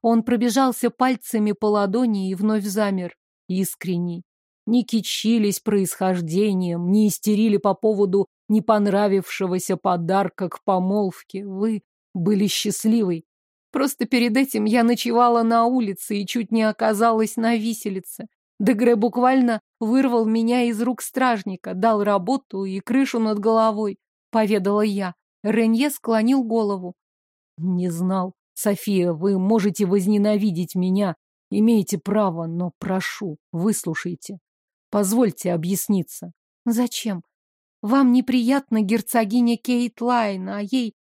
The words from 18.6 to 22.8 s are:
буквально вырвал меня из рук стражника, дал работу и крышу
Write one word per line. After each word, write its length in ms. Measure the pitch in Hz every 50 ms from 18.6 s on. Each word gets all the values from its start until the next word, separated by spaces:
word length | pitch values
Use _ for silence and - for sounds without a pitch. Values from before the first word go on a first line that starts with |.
| 208 190 254 208 254 247 240
буквально 640 | 208 220 240 - 247 240 254 262 269 254 240 226 208 _ _ _ _
вырвал 460 | 233 214 240 262 269 262 240 233 226
меня 380 | 220 220 226 226 226 240 254 240
из 180 | 240 226 208
рук 200 | 240 240 240 -
стражника, 720 | - - - 269 269 254 233 202 185 196 190 175 - 180 180
дал 300 | 185 190 233 220 208 202
работу 640 | 208 202 196 175 196 269 269 _ _ - 190 196
и 140 | 190 190
крышу 400 | 196